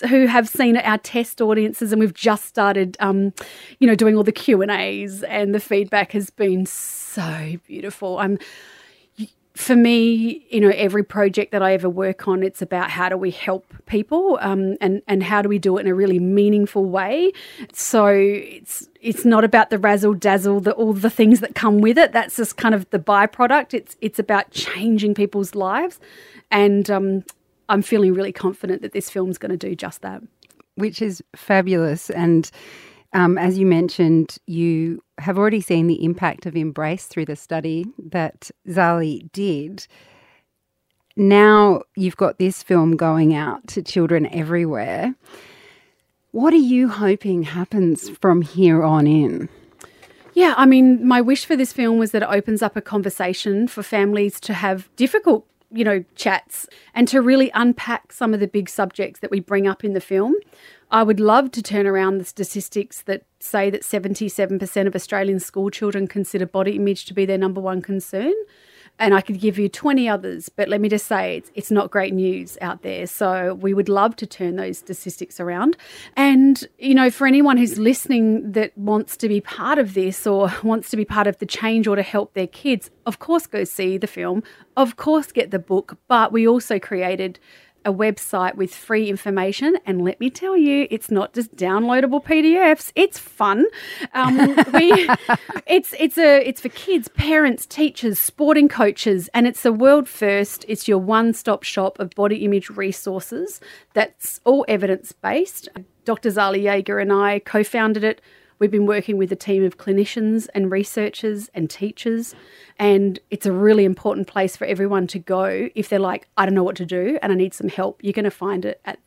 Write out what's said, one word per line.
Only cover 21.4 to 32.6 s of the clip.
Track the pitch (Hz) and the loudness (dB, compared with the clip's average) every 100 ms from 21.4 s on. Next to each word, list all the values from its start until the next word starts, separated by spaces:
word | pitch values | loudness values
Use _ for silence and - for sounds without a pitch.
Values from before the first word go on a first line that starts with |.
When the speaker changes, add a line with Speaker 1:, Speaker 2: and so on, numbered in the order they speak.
| 226 - | 2 -2
Speaker 1:
come | 220 208 | 2 4
with | 214 254 | 4 6
it. | 302 | 4
That's | 233 - - | 2 -4 -6
just | 220 - | -6 0
kind | 226 | 2
of | 208 185 | 2 0
the | 190 | -4
byproduct. | 156 202 208 - 247 285 - | 2 2 2 2 2 2 0
It's, | 233 - - | -8 -10 -8
it's | 220 - | -8 -4
about | 208 202 - | -2 0 -2
changing | - - 185 226 214 208 | -8 -8 -4 0 0 0
people's | 208 202 202 190 202 | 0 -2 -2 -6 -4
lives, | 190 226 349 - - - - - - | -4 -2 -4 -8 -20 -20 -20 -16 -2
and, | 208 202 202 202 | 2 4 4 0
um, | 196 196 190 - - _ _ - | -2 -2 -4 -6 -20 _ _ -2
I'm | 208 | -2
feeling | - 220 190 | 0 2 2
really | 185 196 | 0 -4
confident | - 185 202 190 196 | -4 -6 -4 -6 -6
that | 214 | -6
this | 202 - | -8 -8
film's | 196 185 180 | -6 -6 -6
gonna | 185 180 | -8 -8
do | 190 170 | -8 -10
just | - - | -12 -12
that. | 95 95 - _ _ _ _ | -14 -16 -20 _ _ _ _
Speaker 2:
Which | - 214 - | -8 -6 -4
is | 220 180 - - | -6 -8 -16 -10
fabulous. | - 196 185 175 160 160 - | 0 2 2 2 0 -2 -6
And, | 170 170 165 156 - | -2 2 2 0 -10